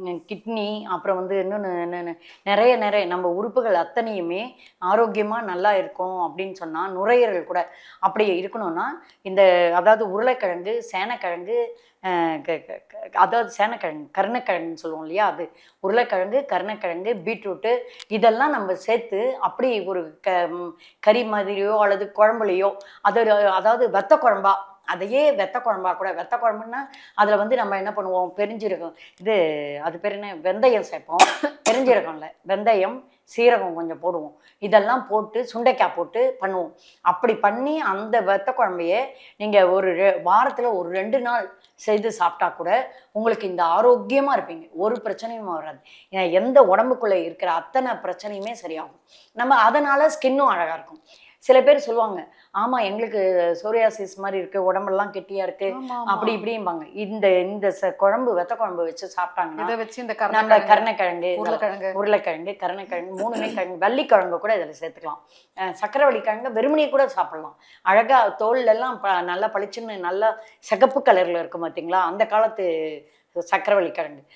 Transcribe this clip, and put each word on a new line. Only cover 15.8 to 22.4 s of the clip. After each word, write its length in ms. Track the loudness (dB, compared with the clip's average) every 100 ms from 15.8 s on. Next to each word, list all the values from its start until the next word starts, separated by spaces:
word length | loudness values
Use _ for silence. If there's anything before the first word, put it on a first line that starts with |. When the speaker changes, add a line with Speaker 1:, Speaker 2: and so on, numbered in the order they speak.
Speaker 1:
உருளைக்கிழங்கு, 680 | 0 0 0 -2 -2 -2 -2
கருணக்கிழங்கு, 680 | -4 -4 -6 -6 -4 -4 -4
பீட்ரூட்டு, 540 | -6 -6 -8 -4 -2 -2 -4 -16 -6
இதெல்லாம் 420 | 2 4 4 2
நம்ம 240 | 0 -2
சேர்த்து 600 | -4 0 -2 -2 -4 -2 -2
அப்படி 440 | -4 -2 -2 -2
ஒரு 340 | -4 -6 -8 -6
க-, 280 | -2 0 0
ம், 280 | -4 -10 -14 -20 _
கறி 240 | 2 2
மாதிரியோ 540 | 0 -2 -4 -2 0 2
அல்லது 340 | 2 0 -2 2
குழம்புலையோ, 600 | 4 4